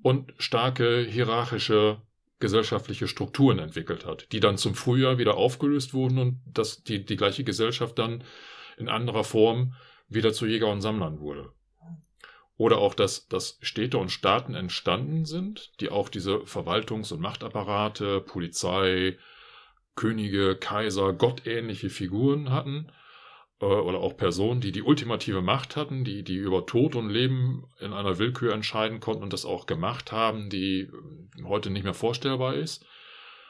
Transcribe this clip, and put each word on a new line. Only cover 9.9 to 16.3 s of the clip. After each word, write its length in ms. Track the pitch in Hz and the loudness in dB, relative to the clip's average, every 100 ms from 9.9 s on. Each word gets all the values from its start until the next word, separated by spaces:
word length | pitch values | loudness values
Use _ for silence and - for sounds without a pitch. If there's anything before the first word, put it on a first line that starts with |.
| - _ | -20 _
wieder 240 | 107 117 | 0 2
zu 140 | 107 110 | 2 0
Jäger 220 | 113 107 | 2 2
und 120 | 101 | 0
Sammlern 380 | 107 107 82 76 | -2 -2 -4 -6
wurde. 320 | 73 71 69 - _ _ 170 170 _ _ - - _ - | -8 -10 -12 -18 _ _ -18 -18 _ _ -20 -20 _ 0
Oder 200 | 113 156 | 4 6
auch, 160 | 101 | 4
dass, 340 | - 98 - - | 4 0 0 -6
dass 300 | 95 - - | -4 -4 -8
Städte 380 | - - 117 127 | -8 -4 -2 -2
und 120 | 92 | -2
Staaten 440 | - 95 107 127 | 0 2 2 0
entstanden 720 | 87 90 - - 92 139 160 156 | -6 -6 -4 -2 0 0 -2 -2
sind, 520 | 160 190 214 - - | -4 -6 -8 -16 -8
die 100 | 101 | -4
auch 180 | 101 95 | -2 -2
diese 300 | - 92 | -4 -2